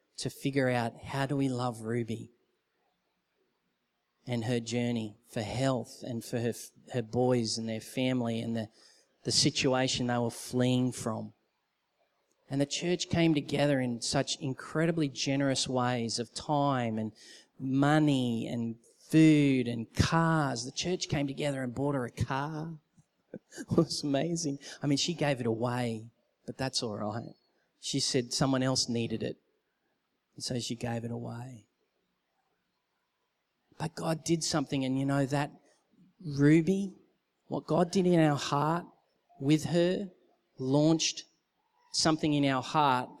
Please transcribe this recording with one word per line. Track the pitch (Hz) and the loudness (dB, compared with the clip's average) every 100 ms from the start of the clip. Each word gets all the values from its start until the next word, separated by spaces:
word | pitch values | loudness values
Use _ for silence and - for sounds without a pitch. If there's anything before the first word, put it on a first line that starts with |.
| _ - | _ -10
to | 123 | -8
figure | - 139 139 127 | -6 -2 2 2
out, | 123 117 - | 2 -2 -6
how | - 139 135 | -8 -4 -2
do | 139 | 0
we | 135 | 0
love | 123 123 113 | 0 -4 -6
Ruby | 110 120 113 113 113 _ _ _ _ _ _ _ _ _ _ _ _ _ _ _ _ _ _ _ 123 | -4 -4 -4 -8 -10 _ _ _ _ _ _ _ _ _ _ _ _ _ _ _ _ _ _ _ -6
and | 120 | -4
her | 113 120 | -2 -2
journey | 113 120 120 117 107 101 _ | -2 -2 0 -2 -4 -10 _
for | 120 | -8
health | 104 110 135 127 - - | -6 -2 0 0 -4 -12
and | 135 117 | -10 -8
for | - 120 | -6 -4
her, | 117 107 - - - | -2 -4 -10 -20 -8
her | 127 | -6
boys | 110 123 127 123 110 113 | -2 0 2 2 0 -4
and | 113 | -6
their | 110 | -6
family | - - 127 127 117 113 | -6 -2 0 0 -2 -4
and | 117 113 | -4 -4
the, | 107 _ - _ _ _ | -6 _ -20 _ _ _
the | - | -2
situation | - - - 139 127 131 - 123 | 2 2 2 2 2 2 0 0
they | 123 | 0
were | 117 | -2
fleeing | - - 127 127 127 127 | -4 -4 0 2 4 2
from. | - 117 110 107 - _ _ _ _ _ _ _ _ _ _ - | -2 -4 -6 -8 -16 _ _ _ _ _ _ _ _ _ _ -6
And | 139 | -2
the | 139 | -2
church | - 175 180 - | -2 -2 -2 0
came | 170 165 | 2 4
together | 147 135 139 143 139 | 4 0 2 2 2
in | 123 117 | 0 -2
such | - 143 131 - | -2 -2 -2 -4
incredibly | 143 123 - 156 165 165 147 | -6 -6 -6 0 0 2 -2
generous | 127 143 139 139 131 - | -2 -2 2 2 0 0
ways | 127 123 123 117 107 | 0 0 0 -2 -4
of | 117 | -6
time | - - 147 143 131 117 110 | -8 -2 0 2 0 0 -2
and | 110 - - - _ - | -4 -8 -20 -20 _ -10
money | 135 135 143 156 151 135 123 113 - | -2 2 4 6 4 4 2 -2 -2
and | 120 117 113 - _ - | -4 -4 -8 -16 _ 2
food | 160 160 151 143 131 120 | 6 8 8 6 4 0
and | 120 113 | -4 -2
cars. | - - 165 165 160 139 120 127 | -2 2 2 2 2 0 -4 -6
The | |
church | - 175 180 - | -6 -4 -4 -2
came | 147 143 | -2 -2
together | 139 147 135 | -4 -4 -4
and | 127 | -4
bought | 117 143 139 | -2 -2 0
her | 120 | -4
a | |
car. | - - 135 147 156 165 156 _ _ _ _ _ | -4 -4 -4 -4 -6 -10 -12 _ _ _ _ _
<laughs> | - - - | -18 -16 -16
It | - - | 0 2
was | 165 - | 2 -2
amazing. | 151 139 165 170 160 139 - - | -2 -2 -2 -2 -4 -6 -10 -6
I | 143 | -2
mean, | 139 | 0
she | - | 0
gave | 160 147 123 | 0 -2 0
it | 117 | -2
away, | 110 120 123 120 110 113 - _ _ - | -2 -2 -2 -4 -6 -12 -20 _ _ -14
but | - | -6
that's | 131 - | -4 -4
all | 117 104 | -4 -4
right. | 107 113 - - _ _ _ _ | -6 -6 -10 -16 _ _ _ _
She | - 135 | -6 -2
said | - 135 120 | 0 0 -2
someone | - 135 131 | 0 2 2
else | 131 127 - | 2 0 0
needed | 117 113 113 | -2 -2 -4
it, | - - _ _ _ _ _ _ _ _ _ - | -6 -8 _ _ _ _ _ _ _ _ _ -12
and | |
so | - 123 | -6 -6
she | 113 117 | -6 -6
gave | 120 117 | -6 -6
it | 117 | -6
away. | 120 120 117 131 117 101 _ _ _ _ _ _ _ _ _ _ _ _ _ _ _ _ _ _ _ _ - | -8 -10 -12 -14 -16 -20 _ _ _ _ _ _ _ _ _ _ _ _ _ _ _ _ _ _ _ _ -10
But | 160 - | -10 -6
God | 165 160 | -4 -4
did | - 165 | 0 -2
something, | - 160 135 139 | 0 -2 -2 -2
and | 131 131 | 0 0
you | 139 | 0
know | 139 131 | 0 0
that | 143 143 - _ _ _ _ _ _ 175 | 0 -2 -8 _ _ _ _ _ _ -6
Ruby, | 139 147 165 160 196 196 - _ _ _ _ - | 4 6 8 6 0 -2 -10 _ _ _ _ -8
what | 143 - | -6 0
God | 156 180 | 2 4
did | 196 180 | 4 4
in | 175 | 6
our | 156 143 | 6 2
heart | - 143 147 170 180 _ _ _ _ - | 0 0 0 -2 -6 _ _ _ _ -4
with | 139 156 143 | 2 2 4
her, | 170 175 196 196 - _ _ _ - | 2 2 0 -6 -14 _ _ _ -8
launched | 131 143 156 165 - - - _ _ _ _ _ _ | 0 4 6 4 0 -4 -12 _ _ _ _ _ _
something | - 147 156 156 | 0 2 2 2
in | 147 139 | 2 2
our | 131 | 2
heart | - 160 147 127 127 - | 0 2 4 4 0 -8